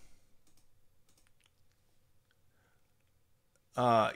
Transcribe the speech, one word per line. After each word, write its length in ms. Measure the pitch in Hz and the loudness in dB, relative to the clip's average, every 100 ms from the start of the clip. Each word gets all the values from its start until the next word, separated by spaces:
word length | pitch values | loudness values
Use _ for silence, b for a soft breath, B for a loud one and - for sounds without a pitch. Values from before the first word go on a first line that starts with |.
| b b b b - - - - - - _ _ - _ _ _ - _ _ _ _ _ _ _ _ _ _ _ _ _ _ _ _ _ _ _ _ - | b b b b -20 -20 -20 -20 -20 -20 _ _ -20 _ _ _ -20 _ _ _ _ _ _ _ _ _ _ _ _ _ _ _ _ _ _ _ _ -2
uh, 360 | 123 113 110 | 2 2 0